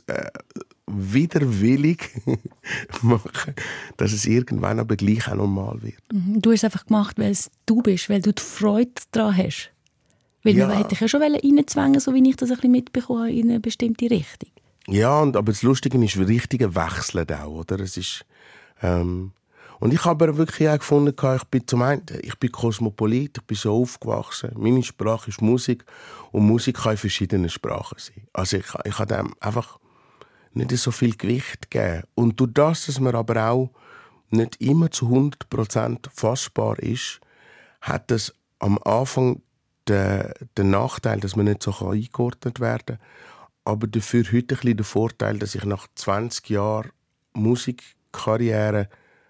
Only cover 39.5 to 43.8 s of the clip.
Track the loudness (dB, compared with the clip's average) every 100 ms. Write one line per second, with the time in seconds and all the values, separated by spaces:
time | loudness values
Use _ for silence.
39.5 | _ _ _ -2 0 2 0 -4 -10 -8
40.5 | 0 2 2 0 -2 -2 -2 -2 0 0
41.5 | 0 -4 -6 -4 -4 -4 -4 -4 -4 -8
42.5 | -4 -4 -4 -6 -12 _ -20 -20 -20 -20
43.5 | _ -4 -4